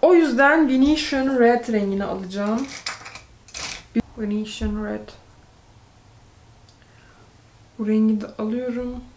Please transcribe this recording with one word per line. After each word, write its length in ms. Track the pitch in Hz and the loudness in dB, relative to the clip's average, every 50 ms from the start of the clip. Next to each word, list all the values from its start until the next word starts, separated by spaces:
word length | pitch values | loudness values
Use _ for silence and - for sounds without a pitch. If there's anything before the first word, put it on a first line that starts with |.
| - | 6
O 120 | 320 359 | 6 6
yüzden 540 | 339 320 285 240 233 277 277 302 320 311 262 | 6 6 4 4 4 4 4 6 4 4 2
Venetian 680 | 262 262 262 285 302 302 - - 285 269 262 269 269 254 | 4 4 4 4 2 0 0 -4 -2 -2 0 0 2 4
Red 320 | 240 233 240 233 240 - 226 | 6 6 4 2 0 -2 -2
rengini 320 | 208 202 196 196 196 196 | -2 0 0 -2 -2 -4
alacağım. 600 | - - 190 190 185 190 202 202 208 220 233 269 269 - - - - - - - - - - - - - - _ - - - - - - - - - - 226 - - - - | -4 -6 -8 -8 -10 -8 -6 -4 -2 -2 -2 -4 -6 -10 -12 -12 -12 -12 -12 -16 -18 -18 -18 -20 -20 -20 -20 _ -18 -14 -12 -12 -10 -12 -12 -16 -6 -4 -4 -4 -4 -8 -10
Venetian 680 | 220 208 208 214 214 214 - - 220 214 208 214 214 | -6 -4 -4 -4 -6 -6 -8 -6 -6 -6 -4 -4 -6
Red. 240 | 208 214 214 214 - - - - - - - - - - - - _ - - - _ _ - _ - - - - - - - - - - - - - _ _ - _ _ - - - - - - - _ - _ - _ - - - _ - | -6 -8 -8 -10 -14 -20 -20 -20 -20 -20 -20 -20 -20 -20 -20 -20 _ -20 -20 -20 _ _ -20 _ -20 -20 -20 -20 -20 -20 -20 -20 -20 -20 -20 -20 -20 _ _ -20 _ _ -20 -20 -20 -20 -20 -20 -20 _ -20 _ -20 _ -20 -20 -20 _ -8
Bu 80 | 220 | -4
rengi 340 | 208 214 214 220 220 220 208 | 0 2 2 4 2 2 0
de 60 | 208 - - - | -2 -8 -8 -8
alıyorum. 560 | 214 214 220 247 254 247 233 240 247 247 247 247 247 - - | -6 -4 -4 -4 -4 -4 -6 -6 -6 -8 -8 -10 -14 -16 -20